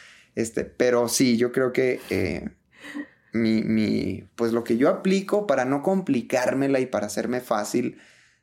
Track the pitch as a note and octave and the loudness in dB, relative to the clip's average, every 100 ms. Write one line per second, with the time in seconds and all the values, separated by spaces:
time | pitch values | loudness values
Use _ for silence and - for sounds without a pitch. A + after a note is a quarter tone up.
0 | - - _ A2+ A2+ - - - B2 A#2+ | -20 -20 _ -6 -4 -4 -4 0 4 4
1 | A#2 - B2+ A2+ B2 C3 B2+ C3 B2+ A#2+ | 2 2 4 4 2 0 0 2 0 0
2 | - G2 F2+ E2 - - _ _ - C#4+ | -2 -2 -2 -4 -8 -14 _ _ -16 -14
3 | - _ _ A2+ A2 A2 - A2 G#2+ A2 | -14 _ _ -2 0 2 2 0 0 0
4 | F#2 F#2+ - - A#2 A#2 A#2 A2+ D3+ - | -2 -6 -10 -4 -2 0 0 2 2 2
5 | F#3+ G3 G3 G#3 G#3 C3 B2+ C#3 F#3+ G3 | 2 0 2 0 2 0 0 0 0 -2
6 | F3+ B2 - B2+ B2+ C3 C#3 C3+ B2+ G#2+ | 0 -2 0 0 0 0 0 0 0 -2
7 | G#2 - A2+ B2 - G#2+ G#2 B2 B2 - | -4 -4 -4 -4 -2 -2 -2 -2 -2 -8
8 | - _ _ _ | -20 _ _ _